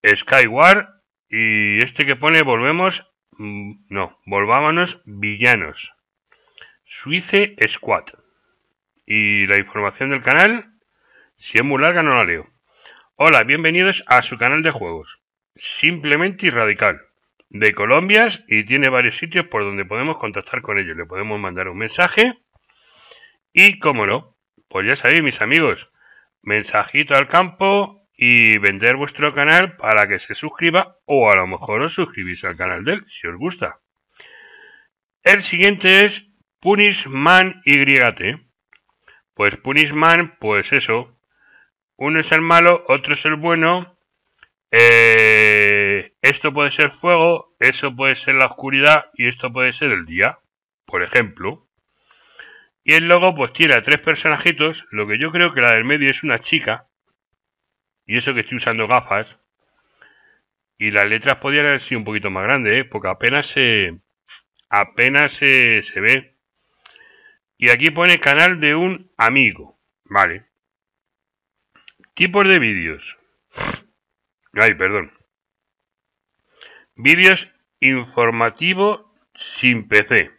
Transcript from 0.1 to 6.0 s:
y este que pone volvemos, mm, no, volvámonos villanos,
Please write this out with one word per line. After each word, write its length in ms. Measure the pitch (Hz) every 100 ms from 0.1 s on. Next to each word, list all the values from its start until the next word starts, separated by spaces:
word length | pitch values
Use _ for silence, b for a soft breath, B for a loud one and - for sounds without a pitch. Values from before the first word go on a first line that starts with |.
| 104 - 135 120 120 170 202 202 _ _ _ _
y 540 | 110 113 107 104 104
este 240 | 127 - 139
que 100 | 127
pone 240 | 151 160
volvemos, 680 | 143 117 127 165 185 175 _ _ _
mm, 400 | _ 107 101 101 101 _
no, 280 | 98 90 _
volvámonos 760 | - 98 104 127 151 165 175 -
villanos, 880 | - 101 104 104 120 117 78 71 - _